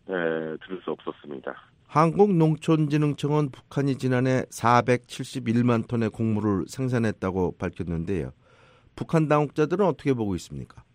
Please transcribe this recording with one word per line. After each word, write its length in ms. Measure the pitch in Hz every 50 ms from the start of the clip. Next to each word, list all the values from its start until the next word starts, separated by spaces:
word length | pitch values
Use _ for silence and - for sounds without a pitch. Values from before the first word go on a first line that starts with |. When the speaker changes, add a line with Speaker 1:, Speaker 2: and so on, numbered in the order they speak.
| _ -
Speaker 1:
에, 40 | 95 90 85 82 80 80 80 80 78 76 -
들을 160 | - 95 87 -
수 80 | -
없었습니다. 640 | 76 - - 82 - - - 73 73 65 - 67 65 - - _ _ _ _
Speaker 2:
한국농촌진흥청은 1600 | - - 147 160 165 151 170 202 208 190 165 160 160 156 143 - - 160 156 156 143 147 151 151 147 143 - - 143 151 151 151 135
북한이 460 | - - - - - 143 139 139 131
지난해 480 | 117 131 127 127 123 131 131 131 127 - -
사백칠십일만 1400 | - - - 113 123 120 113 117 123 120 - - - - 131 - - 135 123 117 113 120 117 120 120 113 113
톤의 240 | - 127 117 113 107
곡물을 560 | - - 113 113 110 104 104 104 101 92 76
생산했다고 920 | - - - 131 127 127 117 113 107 95 - - 92 90 95 90 82 - -
밝혔는데요. 720 | 98 90 - - 92 82 85 82 85 85 98 85 69 65 - _ _ _ _ _ _ _ _ _ _ _ -
북한 320 | - 127 - - 160 156 143
당국자들은 560 | 151 147 151 131 - - 151 147 175 180 208
어떻게 300 | 175 135 - - 143 135
보고 200 | 120 110 101 92
있습니까? 460 | 82 - - 71 69 64 - - - - _ _